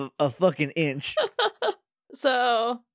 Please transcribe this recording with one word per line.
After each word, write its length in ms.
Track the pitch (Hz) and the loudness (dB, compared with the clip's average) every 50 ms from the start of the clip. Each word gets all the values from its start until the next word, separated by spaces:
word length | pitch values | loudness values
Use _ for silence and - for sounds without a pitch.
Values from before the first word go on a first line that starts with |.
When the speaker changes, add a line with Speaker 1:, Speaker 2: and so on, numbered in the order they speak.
| 139 131 - - | -8 -8 -2 0
Speaker 1:
a, 60 | 147 | 0
a 40 | 135 | 0
fucking 420 | - - 185 185 139 - 147 139 | 2 2 2 2 2 0 -2 -2
inch. 420 | - 165 156 147 131 143 - - - 622 | -2 -2 -2 -2 -2 -4 -6 -4 -2 -2
<laughs> 60 | 605 - - - 415 403 - _ - - - - _ _ _ _ _ _ 269 | -4 -2 -2 -2 -2 -2 -2 _ -4 -4 -4 -4 _ _ _ _ _ _ -6
Speaker 2:
So, 680 | - - 269 262 247 247 247 240 220 226 240 247 240 - _ _ | 0 0 2 2 2 2 2 2 2 0 -2 -4 -6 -10 _ _